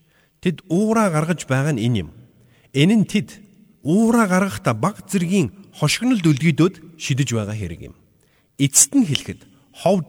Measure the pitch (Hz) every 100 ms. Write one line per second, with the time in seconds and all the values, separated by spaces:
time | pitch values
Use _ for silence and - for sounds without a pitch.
0 | _ _ _ _ 180 156 - 165 214 226
1 | 208 156 160 170 - 131 147 135 117 113
2 | 80 - - _ _ _ _ 135 165 226
3 | 180 214 - - - _ _ _ 139 190
4 | 226 233 208 185 196 - 143 110 156 214
5 | - 196 170 196 131 - - - 147 -
6 | 240 240 165 139 165 131 175 - - -
7 | - 131 135 113 101 107 90 82 - -
8 | _ _ _ _ _ - 139 - - 277
9 | 196 127 - - _ _ _ - 165 196